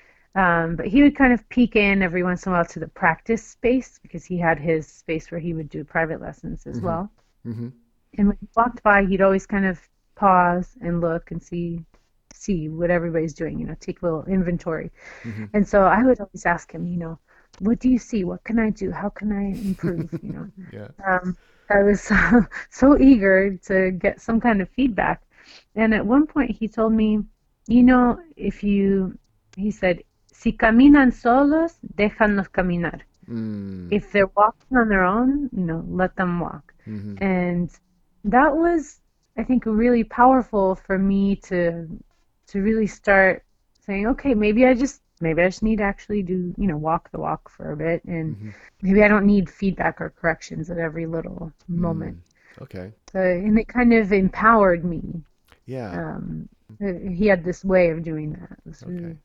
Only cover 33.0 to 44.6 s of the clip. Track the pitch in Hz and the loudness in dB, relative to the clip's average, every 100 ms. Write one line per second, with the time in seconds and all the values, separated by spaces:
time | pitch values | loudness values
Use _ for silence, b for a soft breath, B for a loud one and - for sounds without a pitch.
33 | - _ - 117 110 104 98 95 87 208 | -16 _ -12 -10 -8 -8 -10 -12 -4 -4
34 | - 202 190 202 214 - - 254 226 196 | -2 0 0 2 0 0 -2 0 2 2
35 | 180 214 254 285 277 196 175 165 175 180 | 2 2 0 0 -4 -4 -4 -4 -6 -4
36 | 185 - 180 175 156 151 - _ - 107 | -4 -2 -4 -4 -6 -10 -18 _ -14 -12
37 | 208 196 196 185 180 175 175 - _ _ | -12 -6 -2 -2 -2 -4 -6 -10 _ _
38 | _ _ 208 247 294 302 339 339 269 _ | _ _ -2 2 2 2 0 0 -4 _
39 | _ _ _ 254 226 254 220 214 240 240 | _ _ _ -8 -2 -2 0 2 2 2
40 | 214 - 247 262 - 208 190 190 - 190 | 0 4 4 4 2 0 0 -2 -4 -2
41 | 196 196 196 196 - 180 170 170 165 - | 0 2 0 -2 -4 -2 -2 -4 -10 -16
42 | - _ _ _ _ 202 202 220 208 - | -20 _ _ _ _ -4 0 0 -2 -2
43 | - 196 190 - - _ _ _ - 196 | 2 4 4 2 -6 _ _ _ -8 -4
44 | 214 - 277 214 208 220 | -2 -2 0 0 2 4